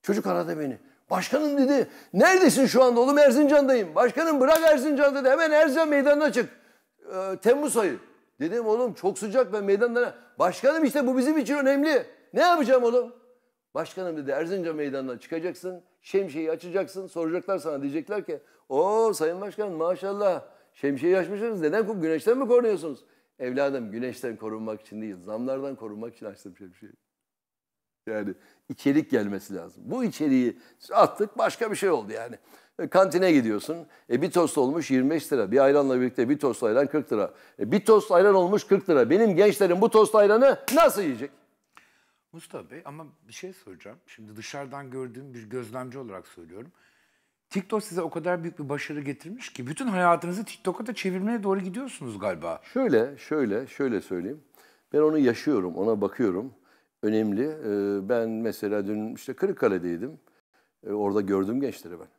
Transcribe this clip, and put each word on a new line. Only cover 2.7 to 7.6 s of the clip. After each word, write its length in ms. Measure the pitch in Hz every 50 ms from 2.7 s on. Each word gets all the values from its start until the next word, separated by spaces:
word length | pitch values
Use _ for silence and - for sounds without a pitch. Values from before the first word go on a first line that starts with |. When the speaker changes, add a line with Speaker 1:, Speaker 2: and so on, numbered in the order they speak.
| - 247
Speaker 1:
anda?" 180 | 262 254 240 233
"Oğlum 180 | 240 262 285 294
Erzincan'dayım." 760 | 294 277 226 269 302 277 294 294 285 262 269 240 202 165 151
"Başkanım 460 | - 240 247 - 277 330 330 311 277
bırak 200 | 254 269 320 311 330 320
Erzincan," 420 | 302 277 240 311 294 254 294 277 277
dedi, 140 | 277 254 262
"hemen 220 | 269 311 330 311
Erzincan 380 | 302 302 320 311 254 320 320 302
meydanına 440 | 294 285 269 294 294 294 302 294
çık. 160 | - 254 214 147 - _ _ _ _ _ _ _ _ _ _ - -
Ee, 220 | 185 190 190 190 -
Temmuz 340 | - 214 254 285